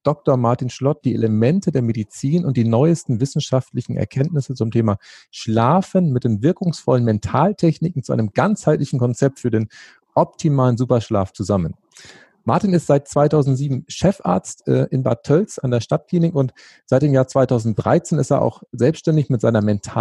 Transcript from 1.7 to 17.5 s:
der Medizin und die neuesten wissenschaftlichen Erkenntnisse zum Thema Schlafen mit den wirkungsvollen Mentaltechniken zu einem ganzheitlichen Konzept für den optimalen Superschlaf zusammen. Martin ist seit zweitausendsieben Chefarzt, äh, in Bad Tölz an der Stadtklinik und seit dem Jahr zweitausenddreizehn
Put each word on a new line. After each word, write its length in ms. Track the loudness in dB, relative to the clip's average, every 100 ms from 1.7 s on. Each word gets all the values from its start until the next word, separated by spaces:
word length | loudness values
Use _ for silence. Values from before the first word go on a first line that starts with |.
der 100 | -2
Medizin 640 | -2 -2 -6 -6 -2 0 0
und 120 | 0
die 60 |
neuesten 560 | 2 4 2 2 -2 -2
wissenschaftlichen 800 | -2 -4 -2 -2 -2 -8 -6 -6
Erkenntnisse 560 | -4 -2 -2 -2 -4
zum 160 | -4 -2
Thema 300 | 0 0 0 -6 -20 _
Schlafen 840 | -12 -2 2 4 2 2 0 0
mit 120 | 0 0
den 180 | 0
wirkungsvollen 600 | 0 0 -2 -4 0 2
Mentaltechniken 1000 | 2 0 0 0 0 2 0 0 -4 -6
zu 100 | -4
einem 200 | -2 -2
ganzheitlichen 680 | 0 0 0 0 0 0 -2
Konzept 400 | -2 0 -2 -2
für 100 | -2
den 200 | -2 -4 -10 -20 _ _
optimalen 640 | -2 -2 -2 0 2 2 2
Superschlaf 560 | 0 0 0 -2 -2
zusammen. 400 | -4 -2 -2 -2 -8 _ -20 -20 -20 _ _
Martin 300 | -2 0 2
ist 140 | 0 2
seit 200 | 0 0
zweitausendsieben 800 | 0 2 2 2 0 -2 -4 -8
Chefarzt, 800 | -2 -2 0 -2 -4 -4 -8 -2
äh, 180 | 0 0
in 140 | -2
Bad 200 | -2 -2
Tölz 360 | 0 0 0 -6
an 100 | -4
der 100 | -2
Stadtklinik 540 | -2 -4 -2 0 0
und 200 | 0 -4 -6 -20 -16 -2
seit 180 | 2
dem 100 | 4
Jahr 140 | 2 2
zweitausenddreizehn 920 | 2 2